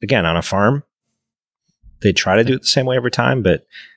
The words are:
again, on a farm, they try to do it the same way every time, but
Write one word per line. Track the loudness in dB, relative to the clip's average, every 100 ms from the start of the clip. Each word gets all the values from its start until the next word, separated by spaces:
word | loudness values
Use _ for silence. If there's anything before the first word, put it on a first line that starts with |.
again, | -2 0 0
on | 0
a |
farm, | -2 0 0 0 -6 _ _ _ _ _ _ _ _ _ -20 -4
they | -2
try | 0 2 2
to |
do | 2
it | 0
the | -2
same | -2 0
way | -2
every | -2
time, | -2 0 0
but | 0 0 _ -20 -20